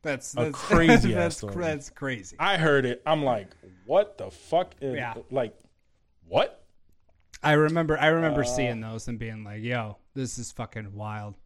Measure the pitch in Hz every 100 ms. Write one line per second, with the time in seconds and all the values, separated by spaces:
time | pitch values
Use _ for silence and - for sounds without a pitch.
0 | 160 135 - - 123 139 - 170 165 233
1 | 214 - 170 - - 175 170 151 - -
2 | 139 120 92 - 170 190 156 143 123 123
3 | - 156 139 113 95 _ 95 92 - 170
4 | 208 - 95 - - 165 180 - 139 127
5 | 123 113 - 131 113 - _ _ _ _
6 | _ _ 82 92 - - _ _ _ _
7 | _ _ _ - 147 151 156 165 160 135
8 | 151 165 165 147 131 127 127 113 110 113
9 | - 113 113 110 104 104 113 123 107 101
10 | _ 135 131 - 113 - 113 113 104 104
11 | 107 107 104 98